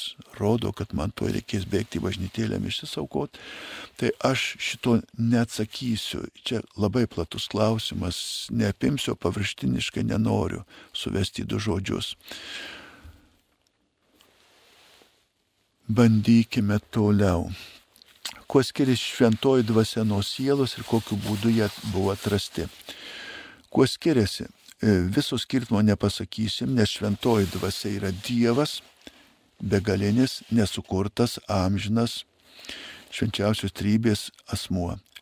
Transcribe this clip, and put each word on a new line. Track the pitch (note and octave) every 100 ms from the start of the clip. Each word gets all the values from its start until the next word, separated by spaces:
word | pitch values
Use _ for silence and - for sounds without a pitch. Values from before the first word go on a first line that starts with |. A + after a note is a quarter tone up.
| - - - -
rodo, | G2+ A#2 G#2
kad | - G2+
man | - F#2+
tuoj | - - -
reikės | - G#2 F2
bėgti | F#2+ - -
į |
bažnytėlę, | F#2+ F#2+ F#2 - G#2+ G2
mišias | G2 - D3+ -
aukot. | D3 C#3 D3 - - - - - - -
Tai | B2 -
aš | C3 B2+ - -
šito | - - C3 A#2 - -
neatsakysiu. | A#2 A#2+ A#2 - G#2+ - B2+ A2 - - - -
Čia | - A#2 - -
labai | G#2 B2 A2+
platus | - E2 - -
klausimas, | G2+ G#2+ A2+ - - F2+ - - - -
neapimsiu, | A#2 G#2 - C3 C#3 - -
paviršutiniškai | - G#2 F#2+ - B2+ B2 - - G#2+
nenoriu | G#2+ A2 G#2 - F2+ - - -
suvesti | - - F#2 G2 -
į | -
du | G#2
žodžius. | G#2 G2 G2 F#2 - - - - - - - - - - - - _ _ _ _ _ _ _ _ _ _ _ _ _ _ _ _ _ _ _ _ _ _ _ _ _ _ -
Bandykime | A2+ A#2 G#2+ G#2 A#2 A2+ B2+ G#2 G#2 -
toliau. | A#2 G#2 G2+ G2 E2+ E2+ F#2 - - _ _ _ _ - - -
Kuo | C#3
skiriasi | B2+ - C3 A#2+ - -
šventoji | A#2+ A2 C3+ C3 A2+
dvasia | A2 A2 A2+
nuo | A2 G2+
sielos | G2 - C3+ C#3 B2+ -
ir | -
kokiu | A2+ - G#2
būdu | G#2 G#2 A2+
jie | A2+ G#2 - A2
buvo | F#2+ G2
atrasti? | G2+ G#2+ G2+ - - F2+ - - - - - - - - - _
Kuo | - B2+
skiriasi? | - E3+ C3+ G2+ - - - - -
E, | G#2+ F#2 F2+
viso | C#3 - B2
skirtumo | - C3 A#2+ G#2
nepasakysim, | G#2+ G2+ G2+ - G#2+ - A2 - A#3+
nes | B2 G#2
šventoji | - G#2 G2+ B2+ A2+ F#2
dvasia | F2+ F#2 - G#2+ G2+
yra | G2
Dievas, | F#2 A2+ A#2+ A#2 A#2+ D3+ - - _ - - _ _ _ _
begalinis, | G2+ G2+ G2+ F#2+ G2+ A#2 C3 - -
nesukurtas, | A2+ G2+ - - F#2+ G2 - A#2+ - -
amžinas, | G2+ F#2 G2+ G2+ A2+ A#2+ - - _ _ - - - - - -
švenčiausios | - A2 - G#2 G#2+ G2
trybės | - G2+ A2 A#2 G#2 - - -
asmuo. | - - F#2 F2 F#2+ - -